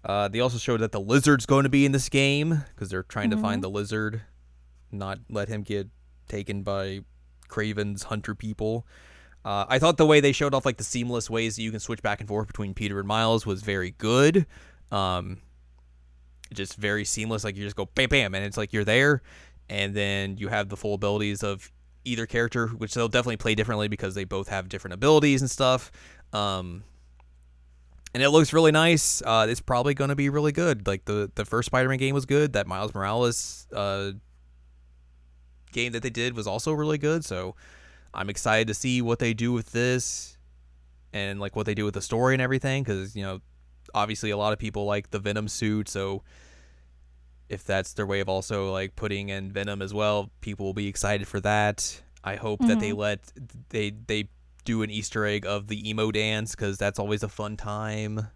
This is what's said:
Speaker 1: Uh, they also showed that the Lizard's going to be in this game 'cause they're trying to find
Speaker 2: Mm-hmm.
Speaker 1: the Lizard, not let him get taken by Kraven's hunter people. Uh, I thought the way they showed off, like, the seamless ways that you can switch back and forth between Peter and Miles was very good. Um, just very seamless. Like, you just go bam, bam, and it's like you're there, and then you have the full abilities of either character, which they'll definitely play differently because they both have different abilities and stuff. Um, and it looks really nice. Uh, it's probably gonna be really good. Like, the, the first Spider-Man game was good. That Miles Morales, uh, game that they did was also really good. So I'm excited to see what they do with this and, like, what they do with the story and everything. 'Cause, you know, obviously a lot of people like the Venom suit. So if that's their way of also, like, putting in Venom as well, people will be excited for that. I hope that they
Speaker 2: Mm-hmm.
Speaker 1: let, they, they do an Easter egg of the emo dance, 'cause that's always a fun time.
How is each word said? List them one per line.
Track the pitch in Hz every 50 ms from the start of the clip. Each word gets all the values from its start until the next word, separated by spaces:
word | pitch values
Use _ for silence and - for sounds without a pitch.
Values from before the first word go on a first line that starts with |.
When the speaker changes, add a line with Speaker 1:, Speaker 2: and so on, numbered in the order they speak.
| -
Speaker 1:
Uh, | - 98 104 101
they | 101 101 117
also | 123 127 120
showed | 113 - - 120 110
that | 113 104
the | - 107
Lizard's | 98 101 120 139 127 147 143 131 107
going | - - 139 139
to | 135
be | 139 139 139
in | 143
this | 135 135 131 -
game | - 139 139 139 139 143 151 165 165 151 143 - -
'cause | - 104 92
they're | 95 92 92
trying | - - 107 104 107
to | 107
find | 107 107 101 104
Speaker 2:
Mm-hmm. | 101
Speaker 1:
the | 95 92
Lizard, | 101 104 104 104 110 107 107 107 110 113 107 - - - - - - - - - - - - -
not | - 101 98 95 98 - - -
let | 117 107 101
him | 101 113 107 101
get | - 104 101 98 107 - - - - - - -
taken | - - 101 101 - 101 101 98
by | 101 98 98 95 95 95 98 98 - - - - - - _ - -
Kraven's | - - 107 107 104 104 104 104 101 98 -
hunter | - 110 107 101 - 107
people. | - - 110 104 - 107 110 113 117 117 - - - - - - - - - - - -
Uh, | 101 101 101 101
I | - 127 131
thought | 123 165 165
the | - 160
way | 151 151 147
they | 143 147 -
showed | - 151 143 139
off, | 135 -
like, | 135 117
the | - 113
seamless | - - 123 120 120 120 117 110
ways | - 113 113 113 113 107
that | 107 113
you | 113
can | 110 110
switch | - - 117 - -
back | 110 104 -
and | 107 104
forth | 101 107 107
between | 104 - - 104 98 95
Peter | - 107 101 101 98
and | 98
Miles | 101 107 110 113 113 113 113 -
was | 110 95 95 104
very | 104 98 95 92 90 -
good. | - 107 107 117 127 139 151 165 202 160 - - - - - - - - -
Um, | - 101 95 92 92 90 95 95 92 - - - - - - - - - _ - - - - - - - - - - - - - -
just | 98 98 95 -
very | - 104 104 104 107 104
seamless. | - - 113 107 110 113 107 98
Like, | 107 98
you | 101 101
just | 101 104
go | - 98 - -
bam, | - 135 117
bam, | - 139 117 98 92
and | 95 98
it's | 104 98
like | - 107 101
you're | - 107 104
there, | 104 107 123 139 147 147 127 - - - - - - - - -
and | - 104 101 101 98 101
then | 104 101 101 101 98 98 98 98
you | 95 101 90
have | 113 104 101 98
the | 101
full | 95 - 104 104
abilities | 98 104 101 104 107 104 104 104 101
of | 110 101 98 95 - - - - - - - - -
either | 123 120 113 113
character, | - - 120 117 113 - 123 117
which | 113 117 113 113 104 -
they'll | 123 117
definitely | 113 101 123 117 120 113
play | 104 - 117 110
differently | 104 107 113 117 104 107
because | 104 104 98 - 98 95
they | 101 95
both | 95 98 95 98 -
have | 104 98 92 92
different | 98 95 - 95 90
abilities | 98 113 143 156 151 147 147 139 131
and | 135 127
stuff. | - - 139 127 127 127 - - - - - - - - - - -
Um, | 104 104 101 95 92 90 90 87 101 104 - - - - - - - - - - - - - - _ - - - _ - - - - - - -
and | 123
it | 131 143
looks | 147 160 156 - 151
really | 160 165 156
nice. | 151 156 160 170 170 151 - - - - -
Uh, | 117 113 113 110 110
it's | 120 -
probably | - - 127 120 127 143 143
gonna | 135 139 139 143
be | 143 139 139
really | 139 151 147 151
good. | 143 156 175 170 139 107 95
Like, | 101 98 95 -
the, | - 104 104 101 92 -
the | - 104
first | - - 117 123
Spider-Man | - - 127 131 131 135
game | 131 135 135 139
was | 139 131
good. | 127 139 147 147 127 127
That | 104 101
Miles | 90 92 95 104 107 -
Morales, | 101 98 98 110 120 123 120 113 - - - - - - - -
uh, | 104 101 101 98 98 98 98 98 104 - - - - - - - - - - - - - - - - - _ - - - - - - - - - - - -
game | - 117 120 123 117
that | 117 113
they | 127
did | 113 117 117 127 120
was | 117 104
also | 101 98 110 - 156 156
really | 147 151 151 156 151
good. | 143 147 160 170 156
So | - 104 92 92 92 - - - - - - - - - - - - -
I'm | - 95 101
excited | 101 - - - 110 110 113
to | 110 104
see | - - 131 123 123
what | 120 117 117 -
they | 123 117 113
do | 110 117 120 123
with | 120 113 -
this | - 117 120 123 127 127 123 - - - - - - - - - - - - - - - - - - - - - -
and, | 104 101 98 98 101
like, | 101 98 -
what | 110 104
they | 110 104
do | 101 104
with | 104 98
the | 98
story | - - 113 113 123 131 131
and | 131
everything. | 127 127 135 131 - 135 135 139 135
'Cause, | 113 101 95 95 101 110
you | 104 98
know, | 95 95 92 - - - _ - - - - - - -
obviously | 104 104 107 107 - - 110
a | 101
lot | 101 104 107
of | 107 107
people | 110 107 - 104 101
like | 101 101 104 101 -
the | - 104
Venom | 98 104 101 107 107
suit. | 107 - - 113 107 107 104 104
So | - - 101 98 98 98 101 - - - - - - - - - - - - - _ - _ - - - - - - - - -
if | - 101 98 -
that's | - 98 95 92 - -
their | - 104
way | 98 98 98
of | 98
also, | 95 95 95 95 - 110 101 98 98 95
like, | 95 95 98 -
putting | - - 104 101 98 101 101
in | 98 98 98 98 101
Venom | 98 98 101 101 101
as | 95 95 104
well, | 104 107 104 104 104 101 107 - -
people | - 110 101 - 101
will | 95 95
be | 107 104
excited | 101 98 - - 101 104 101 101
for | - - 101
that. | 95 104 104 104 104 104 104 - - - - - - - - -
I | - 95 98
hope | - - 110 107 104 254
that | 233 - 113
they | - 104
Speaker 2:
Mm-hmm. | 104 104
Speaker 1:
let, | 104 104 104 101 - - - - 135 - - - - -
they, | - 113 104 104
they | 104 107 117 - 107 107 104 - - - - - - - -
do | - 117 110 107
an | 107
Easter | 104 107 104 - - 110 107
egg | 104 104 104 101
of | 98 104 104 101
the | 107 107 104 104 107
emo | 107 107 110 113
dance, | 104 107 107 107 110 107 110 110 -
'cause | - 110 101 98
that's | 95 101 101 101 -
always | 101 101 107 104 -
a | 101
fun | - - - 104 107
time. | 104 - 107 104 107 107 107 107 107 107 107 107 107 107 107 -